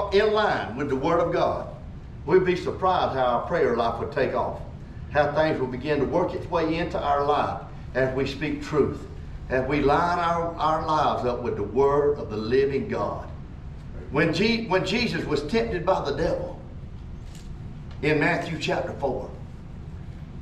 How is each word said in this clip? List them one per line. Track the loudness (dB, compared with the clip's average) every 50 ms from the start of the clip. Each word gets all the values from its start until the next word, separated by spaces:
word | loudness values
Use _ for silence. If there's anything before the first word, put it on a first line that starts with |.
| 0 2 4
in | 4 6 6 4
line | 4 4 2 2 0 -2 -4 -4
with | -4 -2 0
the | 0
Word | 0 2 2 2 4
of | 2 2 2
God, | 2 2 2 2 -2 -4 -8 -10 -12 -12 -12 -12 -12 -12 -12 -12 -8 2
we'd | 4 6 6 6
be | 6 2
surprised | 2 0 -2 -2 0 2 2 4 4 2 2 2
how | 2 2
our | 2 2 2 0
prayer | 0 2 2 4 4 4
life | 2 2 2 0 -2
would | -4 -4 0
take | 0 0 2 2
off, | 0 -2 -2 -4 -6 -10 -10 -12 -12 -12 -12 -12 -12 -10 0 2
how | 2 4 4 4
things | 4 4 4 2 2
will | 0 -2
begin | -2 -4 -2 0 2 2
to | 2
work | 2 2 2 2 2 0
its | -4 -4 -2
way | 0 0 2 2 0
into | 0 0 -2 -2 -2
our | 0 2 2 4 4
life | 4 4 4 2 0 -2 -6 -8 -10 -12 -12 -10 -4 0
as | 0 2 2 2
we | 0 -2
speak | -2 -2 -4 -4 -4 -4 -4 -4
truth, | 0 2 2 2 2 0 -4 -8 -12 -12 -12 -12 -12 -12 -10 -6 -2
as | 0 0 2 2
we | 2 2
line | 4 4 4 4 4 2 2 2
our, | 2 2 2 0 0 -2 -2
our | 0 0 2 2 2 0
lives | 0 2 2 2 2 0 0 0
up | -2 -2 -2 -2
with | -4 -2
the | -2 -4
Word | 0 2 4 4 6 6 4 4 4 2 0
of | -2 -6
the | -4
living | -4 0 2 4 4 4 4 2 0 -2 -2
God. | -2 -2 -2 -2 -4 -6 -8 -10 -12 -12 -12 -12 -14 -12 -12 -12 -12 -12 -12 -12 -12 -12 -10 -4
When | 0 2 2 2 2
Je-, | 2 2 2 2 0 0
when | 0 0 0 2
Jesus | 0 0 0 0 0 -2 -2 -2
was | -2 -2 -2 -2
tempted | 0 0 0 2 0 0 0 2
by | 2 2 2 0
the | -2 -2
devil | 0 0 0 0 -2 -4 -6 -8 -10 -12 -12 -12 -12 -12 -12 -12 -12 -12 -12 -12 -12 -12 -12 -12 -12 -12 -12 -12 -10 -10 -12 -12 -12 -12 -12 -8 -2 0
in | 2 4 4
Matthew | 4 2 2 0 -2 -4 -4 -4
chapter | -2 -2 0 0 -2 -4 -4
four, | -2 -2 -2 -2 -2 -6 -8 -10 -12 -12 -12 -12 -14 -14 -12 -12 -12 -12 -10 -12 -10 -10 -12 -12 -12 -12 -12 -12 -8